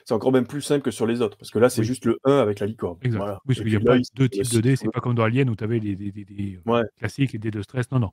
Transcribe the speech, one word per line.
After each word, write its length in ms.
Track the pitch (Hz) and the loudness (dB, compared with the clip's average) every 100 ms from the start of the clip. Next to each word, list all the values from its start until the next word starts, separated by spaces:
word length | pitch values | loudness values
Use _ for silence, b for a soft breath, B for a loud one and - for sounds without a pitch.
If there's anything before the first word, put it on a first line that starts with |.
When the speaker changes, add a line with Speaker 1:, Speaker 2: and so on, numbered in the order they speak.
| - | -4
Speaker 1:
c'est 80 | |
encore 180 | 113 127 | 0 4
même 160 | 131 120 | 2 2
plus 140 | 147 | -6
simple 200 | - 143 | -2 0
que 60 | 135 | 0
sur 140 | - 113 | -2 -2
les 160 | 120 | 0
autres, 160 | 113 - | -2 -4
parce 140 | - | -6
que 80 | 107 | 2
là, 100 | 123 | 4
c'est 120 | 117 | 4
Speaker 2:
Oui. 60 | 117 | -2
Speaker 1:
juste 180 | 127 120 | 0 0
le 120 | 113 | 2
un 160 | 135 139 | 4 4
avec 220 | 107 101 | 4 0
la 40 | 104 | -4
licorne. 320 | 113 92 87 | -4 -6 -4
Speaker 2:
Exact. 160 | 123 107 | -4 -2
Speaker 1:
Voilà. 160 | 101 98 135 | -4 -6 -4
Speaker 2:
Oui, 100 | 123 | -2
parce 40 | |
Speaker 1:
Et 40 | |
Speaker 2:
qu'il 100 | 107 | 0
y 20 | 107 | 2
a 40 | |
Speaker 1:
puis 60 | 113 | 4
là, 40 | |
Speaker 2:
pas 60 | 127 | 4
Speaker 1:
il 80 | 127 - | 2 0
Speaker 2:
deux 80 | 131 | 0
Speaker 1:
se 40 | |
Speaker 2:
types 120 | 98 | 0
de 40 | 101 | 0
Speaker 1:
si 140 | 117 | 2
Speaker 2:
dés, 80 | 120 | 2
Speaker 1:
tu 60 | 135 | 0
Speaker 2:
c'est 80 | 107 | -2
Speaker 1:
veux. 60 | |
Speaker 2:
pas 100 | 120 | -4
comme 140 | 123 117 | -2 0
dans 80 | |
Alien 260 | 110 123 135 | 2 2 0
où 60 | 107 | -2
t'avais 240 | 110 117 | -2 -2
les, 160 | 104 95 | -4 -6
des, 160 | 101 | -8
des, 120 | 101 | -12
des, 360 | 95 101 101 92 110 | -14 -10 -8 -6 0
euh, 60 | |
Speaker 1:
Ouais. 120 | 117 107 - | 0 0 -4
Speaker 2:
classiques 380 | 110 - 135 110 | -8 -2 -2 -2
et 40 | |
des 120 | 110 | -6
de 100 | 104 | -6
stress, 300 | 98 131 123 | -6 -6 -2
non, 80 | 131 | 0
non. 120 | 101 | -2